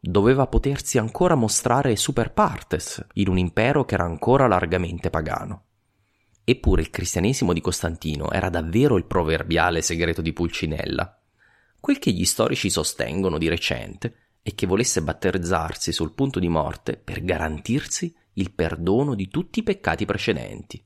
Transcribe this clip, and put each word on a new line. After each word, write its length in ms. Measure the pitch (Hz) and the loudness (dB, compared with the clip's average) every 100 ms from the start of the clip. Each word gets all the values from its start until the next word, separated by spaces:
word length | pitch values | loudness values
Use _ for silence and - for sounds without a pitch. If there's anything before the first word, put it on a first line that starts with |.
Doveva 460 | 80 92 104 135 131 | 2 4 4 4 4
potersi 500 | 117 139 139 - 131 | 2 2 -2 0 0
ancora 380 | 110 - 180 | 0 0 2
mostrare 600 | 160 110 - 123 120 139 107 | 4 2 0 2 2 2 0
super 360 | - 135 113 | 0 0 0
partes 760 | - 208 95 - 80 - - - | 2 2 0 -4 -4 -4 -12 -10
in 140 | - 98 | 0 2
un 80 | 92 | 4
impero 480 | 90 90 117 147 | 2 2 2 2
che 100 | 123 | 2
era 100 | 98 | 0
ancora 420 | 85 82 - 135 131 | 0 0 4 6 6
largamente 640 | 92 85 90 87 85 90 | 4 2 0 -2 -4 -2
pagano. 540 | 87 78 - - 95 _ _ _ _ _ _ _ _ | -2 -2 -6 -6 -12 _ _ _ _ _ _ _ _
Eppure 380 | - - - 87 | -2 0 4 2
il 80 | 82 | 2
cristianesimo 640 | - 92 - 95 135 87 | -4 -4 0 0 2 0
di 80 | 85 | 0
Costantino 720 | 92 87 85 82 78 76 76 | 0 -2 -4 -4 -6 -4 -2
era 180 | - 87 | -2 0
davvero 480 | 85 80 85 143 104 | -2 0 4 4 4
il 80 | |
proverbiale 760 | - 95 80 80 71 82 85 85 | 2 0 2 0 0 2 2 2
segreto 400 | - 82 85 82 | -2 -2 -2 0
di 100 | 80 | -4
Pulcinella. 880 | 78 85 - 80 76 - - - _ _ _ _ _ _ _ | -2 -4 -2 -4 -4 -4 -4 -6 _ _ _ _ _ _ _
Quel 200 | - 277 | -2 0
che 120 | - | 0
gli 140 | 92 | 0
storici 460 | 90 - 117 127 98 | 0 0 0 0 0
sostengono 680 | - 76 - 55 82 95 78 | 0 -2 -4 -4 0 0 0
di 120 | 82 | 0
recente 680 | 87 - 62 50 - 120 - _ _ | 0 -2 -4 -8 -10 -10 -12 _ _
è 140 | - | -12
che 120 | - 95 | -6 0
volesse 360 | 95 127 - | 2 2 0
battezzarsi 920 | 78 82 95 92 85 90 80 - - | -2 -2 -2 -2 0 -2 -2 -6 -6
sul 220 | 82 80 | -4 -4
punto 240 | - 135 135 | -2 -2 0
di 100 | 87 | 0
morte 480 | 82 73 - - - | 0 0 -4 -8 -8
per 260 | - - | -6 -6
garantirsi 920 | 87 82 80 78 - 123 - - 175 - _ | -2 -2 -2 -6 -2 -4 -2 -6 -6 -10 _
il 180 | - 95 | -6 -6
perdono 640 | _ 82 82 85 107 143 | _ -2 0 0 2 2
di 140 | 113 95 | -2 -4
tutti 300 | 147 190 - | -4 -4 -4
i 40 | |
peccati 440 | 220 190 - 82 107 | -2 -2 -2 -2 -2
precedenti. 760 | - - 85 55 - - - | -2 0 -2 -4 -12 -14 -18